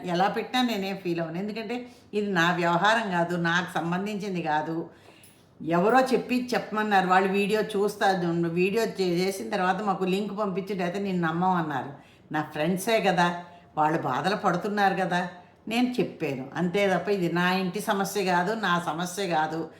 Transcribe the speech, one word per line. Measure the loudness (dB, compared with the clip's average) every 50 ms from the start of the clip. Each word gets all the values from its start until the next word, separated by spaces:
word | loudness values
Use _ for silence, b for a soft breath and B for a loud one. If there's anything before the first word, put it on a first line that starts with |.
| -6
ఎలా | -4 0 2 2 2
పెట్టినా | 2 -2 -4 -2 0 0
నేనేం | 0 2 0 -2 -2 -4 -6 -6
ఫీల్ | -6 -6 -4 -4
అవ్వను. | -4 -6 -4 -6
ఎందుకంటే | -6 -6 -6 -8 -6 -6 -6 -8 -8 B B B B B -4
ఇది | -2 -2 0
నా | 2 2 2 2 2
వ్యవహారం | 2 2 2 2 4 4 4 4 2 0 0
కాదు, | 0 0 0 0 0
నాకు | 0 0 2 2 0 0 -2 -4
సంబంధించింది | -4 -2 -2 -2 -2 -2 -4 -6 -6 -6 -4 -4 -4
కాదు. | -2 0 0 0 0 -2 -4 -6 -6 -8 B B B B B B B B B B B B _ _ -4
ఎవరో | 0 2 4 4 6 6 6
చెప్పి | 4 4 2 0 0 0 -2 -2 0 0 -2
చెప్పమన్నారు. | -2 -2 -2 -4 -2 0 4 4 4 4 6
వాళ్ళు | 4 4 4 4
వీడియో | 2 2 2 2 2 0
చూస్తారు, | 0 0 0 0 0 0 0 2 2 2 2 2 0 0 2 2 0 0
వీడియో | 2 2 2 2 2 2 0
చే-, | 0 0 0 0 0 2 2 0 0
చేసిన | -2 -4 -6 -4
తర్వాత | -2 0 2 2 0 0
మాకు | 0 -2 0 0 0
లింక్ | 0 0 0 -2 -4 -4 -4
పంపించి, | -4 -2 -2 -4 -4 -4 -4
లేకపోతే | -2 -2 -2 -2 -4 -4
నేను | -2 -2 0 0 0
నమ్మమన్నారు. | 0 2 2 2 2 2 0 -2 -2 -4 -4 -6 -10 B B B B B B -6
నా | -6 -4
ఫ్రెండ్సే | -4 -4 -4 -2 0 0 0 0 0 2 2 2
కదా, | 4 2 4 4 2 2 2 -2 B B B B B B -2 0
వాళ్ళు | 2 2 2 0
బాధలు | -2 -2 -2 -2 0 -2 -2
పడుతున్నారు | 0 0 0 0 0 -2 -2 0 2 2 2 2
కదా, | 2 0 0 0 -2 -2 -4 -8 B B B B B _ -4
నేను | 0 0 0 0 2 0
చెప్పాను | -2 -2 -2 -4 -4 -4 -4 -4 -8 -8 -4
అంతే | -2 -2 0 2 2 2 2 2
తప్ప | 2 0 0
ఇది | 0 0 0 0 0
నా | 2 2 2 2
ఇంటి | 2 0 -2 -4 -4
సమస్య | -2 -2 0 0 0 -2 0 -2 0
కాదు, | 2 2 2 2 0 -2
నా | -2 0 0 0 2 0
సమస్య | -2 -4 -4 -4 -6 -4 -4 -4 0
కాదు. | 0 0 0 0 -2 -4 -6 -8 B B